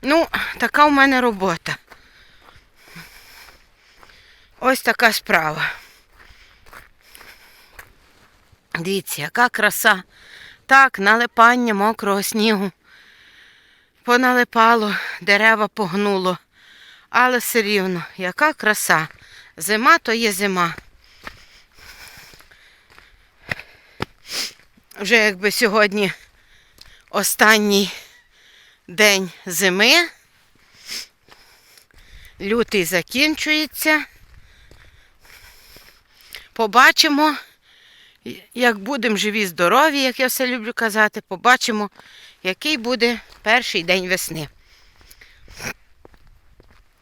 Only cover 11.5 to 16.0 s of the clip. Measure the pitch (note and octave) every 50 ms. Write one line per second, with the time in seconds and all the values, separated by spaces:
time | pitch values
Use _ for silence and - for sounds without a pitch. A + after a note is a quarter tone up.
11.5 | B3 B3 A#3+ A#3 G#3+ G3 G3+ G#3+ A3+ - - G3+ G3 G3+ G3 - - A3 G#3 A3+
12.5 | G#3+ F#3+ G3 F#3+ - _ _ _ - - - - _ _ _ _ _ - - -
13.5 | _ _ _ _ _ _ _ _ _ _ _ B3 A#3+ B3 C4 B3+ B3 B3 B3 -
14.5 | - A#3+ A3+ A3+ A#3 A#3 G#3+ G#3 F#3+ - - - - - F3+ F#3+ G3+ G3 G#3+ A3
15.5 | A3+ G#3 G#3+ G3 - - G#3+ F3 E3 G3+